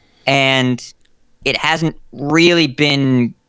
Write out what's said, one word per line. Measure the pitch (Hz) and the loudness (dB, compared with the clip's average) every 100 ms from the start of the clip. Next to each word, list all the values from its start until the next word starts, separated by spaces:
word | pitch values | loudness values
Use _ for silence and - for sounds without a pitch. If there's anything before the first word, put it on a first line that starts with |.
| _ _ - | _ _ -2
and | 139 135 131 127 123 - - _ _ _ _ | 2 2 2 0 -4 -10 -20 _ _ _ _
it | - - | -6 -4
hasn't | 151 160 160 - - | -2 -2 -2 -6 -16
really | 127 143 160 175 170 151 | -12 -2 2 4 4 0
been | 123 147 139 139 127 120 - | 0 0 0 0 0 0 -6